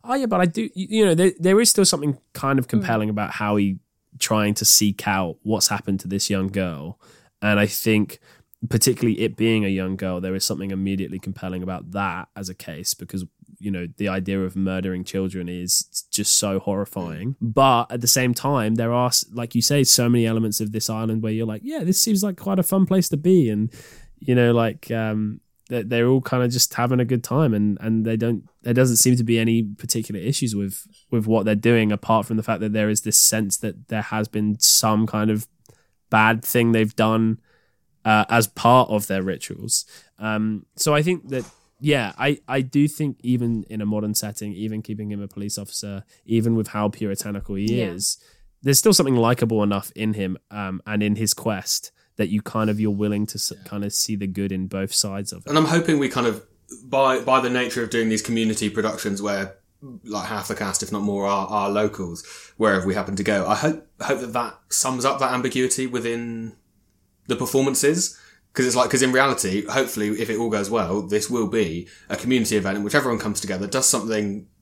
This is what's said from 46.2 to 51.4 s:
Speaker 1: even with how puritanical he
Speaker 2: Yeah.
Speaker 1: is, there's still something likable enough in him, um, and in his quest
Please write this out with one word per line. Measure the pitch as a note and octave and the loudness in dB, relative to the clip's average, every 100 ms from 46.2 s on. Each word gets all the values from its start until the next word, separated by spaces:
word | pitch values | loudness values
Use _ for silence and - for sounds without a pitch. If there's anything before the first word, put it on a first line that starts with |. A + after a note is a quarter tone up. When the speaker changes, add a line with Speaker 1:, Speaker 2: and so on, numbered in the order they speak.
| - | 0
Speaker 1:
even | A#2 A#2 A2+ | 2 2 0
with | G#2+ | 0
how | G#2+ G#2 | -2 -2
puritanical | - G#2 G2 G#2+ G2+ - G2 | -2 -6 -6 -6 -8 -6 -4
he | G#2+ A#2+ | -2 0
Speaker 2:
Yeah. | - | -2
Speaker 1:
is, | F#2 - - _ _ - _ | -4 -6 -6 _ _ -20 _
there's | C3+ C#3 | 2 4
still | A3 | 6
something | G3+ C#3 B2+ | 4 4 4
likable | A2+ A#2+ A#2 A2 | 4 4 2 2
enough | G#2 G2 - - | 2 0 -4 -6
in | G#2+ | -4
him, | G#2+ F#2+ F#2 _ | -2 -4 -6 _
um, | G#2 G2 F#2 - | -10 -8 -8 -4
and | G#2+ | -2
in | G#2 G#2 | 0 0
his | A2 | 0
quest | - | -2